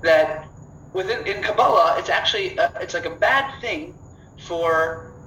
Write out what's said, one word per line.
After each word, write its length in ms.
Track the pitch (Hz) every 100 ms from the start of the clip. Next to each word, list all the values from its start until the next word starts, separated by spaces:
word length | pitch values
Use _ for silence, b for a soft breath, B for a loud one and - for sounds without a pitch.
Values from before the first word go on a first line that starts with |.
that 440 | - 160 156 - - - - - -
within, 340 | 185 185 233 -
in 160 | 196
Kabbalah, 540 | 214 208 262 220 226 -
it's 100 | -
actually 480 | - - 214 190 -
a, 160 | 170 -
it's 120 | 190
like 120 | 170 165
a 100 | -
bad 460 | - 269 277 -
thing 360 | 233 165 120 - - B B -
for 720 | - 170 165 160 160 160 - -